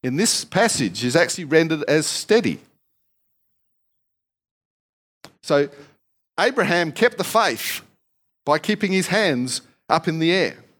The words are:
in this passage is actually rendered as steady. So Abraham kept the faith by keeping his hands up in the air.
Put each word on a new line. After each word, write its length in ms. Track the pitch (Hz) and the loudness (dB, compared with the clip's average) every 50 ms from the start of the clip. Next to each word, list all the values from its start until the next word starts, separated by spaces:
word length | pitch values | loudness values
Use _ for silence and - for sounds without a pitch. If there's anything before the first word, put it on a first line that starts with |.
| - | -4
in 140 | 127 123 | -4 -2
this 280 | 151 214 220 - - - | 0 0 0 0 -2 -6
passage 600 | - - 185 220 226 - - 135 98 87 101 120 | -2 0 2 2 2 2 0 -2 -2 -4 -4 -4
is 120 | 123 120 | 0 2
actually 280 | 165 175 - - - 180 | 2 2 2 -2 -8 -4
rendered 380 | 139 156 160 165 160 160 151 147 | 2 4 4 4 4 0 -4 0
as 220 | - 143 156 147 | 0 0 0 0
steady. 540 | - - - - - 214 233 202 110 76 - - _ _ _ _ _ _ _ _ _ _ _ _ _ _ _ _ _ _ _ _ _ _ _ _ _ _ _ _ _ _ _ _ _ _ _ _ _ _ _ _ _ _ _ _ _ _ _ _ _ _ _ _ - _ _ _ | -2 -6 -8 0 2 2 4 4 2 -4 -4 -10 _ _ _ _ _ _ _ _ _ _ _ _ _ _ _ _ _ _ _ _ _ _ _ _ _ _ _ _ _ _ _ _ _ _ _ _ _ _ _ _ _ _ _ _ _ _ _ _ _ _ _ _ -20 _ _ _
So 260 | - 156 143 143 143 - - - - _ _ _ _ _ _ _ _ _ - | 0 0 0 0 0 -4 -20 -20 -20 _ _ _ _ _ _ _ _ _ 0
Abraham 540 | 185 240 269 247 185 165 175 175 170 160 139 | 0 0 2 0 0 2 2 0 0 -2 -2
kept 260 | - 226 247 233 - | 0 0 0 2 0
the 60 | 185 | -8
faith 560 | - - 220 220 175 120 - - - - - - _ _ _ _ _ _ _ _ _ _ _ _ | -2 0 0 0 0 -2 -4 -6 -8 -10 -10 -12 _ _ _ _ _ _ _ _ _ _ _ _
by 140 | - 147 156 | -2 -2 0
keeping 340 | - - 214 202 - 196 190 | 0 -2 -2 -2 0 0 0
his 160 | 190 175 - | 0 0 0
hands 540 | 180 208 214 180 143 120 123 131 - - - _ _ _ _ _ | 0 0 2 0 0 -2 -2 -4 -6 -8 -10 _ _ _ _ _
up 180 | - 160 160 | 0 0 0
in 120 | - 160 160 | -2 -2 0
the 140 | 160 165 175 | 0 0 2
air. 260 | 190 165 98 69 - - _ _ _ | 2 0 -2 -4 -10 -20 _ _ _